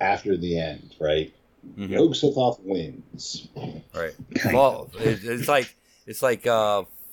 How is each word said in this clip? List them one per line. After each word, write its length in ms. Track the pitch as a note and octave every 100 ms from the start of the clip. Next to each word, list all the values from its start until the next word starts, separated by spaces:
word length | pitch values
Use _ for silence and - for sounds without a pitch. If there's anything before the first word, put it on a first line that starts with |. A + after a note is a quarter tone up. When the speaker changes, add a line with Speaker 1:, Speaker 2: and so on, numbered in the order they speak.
Speaker 1:
after 340 | F#2+ G2 G#2 F2+
the 240 | F2 E2+
end, 340 | D#2+ D2+ - -
right? 340 | D#2 D2+ D#2 - _ _ - -
Speaker 2:
Mm-hmm. 160 | G2
Speaker 1:
Yog-Sothoth 640 | G2 D#3+ C3 D3 - B2+ -
wins. 840 | F#2+ F#2+ D#2+ - - - - - - - - - - E2
Speaker 2:
Right. 180 | E2 - - -
Speaker 1:
Kind 180 | A#2+ B2
Speaker 2:
Fall, 340 | C3+ A2 -
Speaker 1:
of. 80 | -
Speaker 2:
it, 180 | A2+ G#2+
it's 240 | A2 A#2+ C3+
like, 260 | C#3+ A#2+ - _ _ -
it's 160 | G#2+
like, 240 | C3 A#2 B2
uh, 380 | A2+ G#2 G2+ F#2 - -